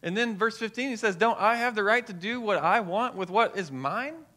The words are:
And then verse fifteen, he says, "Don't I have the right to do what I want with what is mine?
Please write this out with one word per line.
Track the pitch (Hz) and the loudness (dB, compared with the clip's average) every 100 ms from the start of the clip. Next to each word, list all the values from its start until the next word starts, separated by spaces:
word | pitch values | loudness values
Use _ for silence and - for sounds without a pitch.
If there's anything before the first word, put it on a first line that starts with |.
And | 165 190 | -4 -2
then | 233 208 | -2 0
verse | 220 220 | -2 -2
fifteen, | 226 214 269 | -8 -4 -4
he | 226 | 0
says, | 220 175 | 0 2
"Don't | 220 220 | 2 4
I | 202 233 | 2 2
have | 240 | 0
the | 214 | 0
right | 202 233 240 | 2 2 2
to | |
do | 185 190 247 | -8 -6 -4
what | 220 185 | 0 2
I | 156 208 | 4 2
want | 190 185 247 185 | 2 -2 -2 -4
with | 180 | -2
what | 190 226 - | 2 2 0
is | 175 | -6
mine? | 131 139 190 269 320 311 | -4 -4 -4 -6 -10 -18